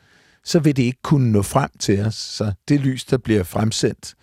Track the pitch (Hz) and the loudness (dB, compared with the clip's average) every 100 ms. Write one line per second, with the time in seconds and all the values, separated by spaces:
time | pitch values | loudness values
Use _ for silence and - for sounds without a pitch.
0 | _ _ _ _ - 170 151 135 120 127 | _ _ _ _ -2 2 2 2 0 -2
1 | - 147 123 104 101 135 147 - - 101 | 0 2 4 2 2 0 -2 -2 0 0
2 | 110 - - - 107 95 - 147 135 131 | 0 -4 -10 -6 -6 -4 0 0 2 -4
3 | - 127 113 107 90 - 110 - 117 - | -2 -4 0 0 0 -2 -2 0 -2 -4
4 | - - | -12 -20